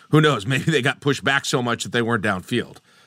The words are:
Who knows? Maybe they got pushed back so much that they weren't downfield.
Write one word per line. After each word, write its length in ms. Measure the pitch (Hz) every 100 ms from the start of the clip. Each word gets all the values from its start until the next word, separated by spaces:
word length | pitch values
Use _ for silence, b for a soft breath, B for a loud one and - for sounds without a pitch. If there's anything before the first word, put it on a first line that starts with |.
| B
Who 100 | 151
knows? 260 | 151 127 101
Maybe 180 | 131
they 180 | - 151
got 180 | 135 -
pushed 240 | 143 135
back 200 | - 135
so 180 | - 139
much 220 | 120 117
that 80 | 98
they 100 | 120
weren't 220 | 113 117
downfield. 540 | 107 95 85 120 - - b b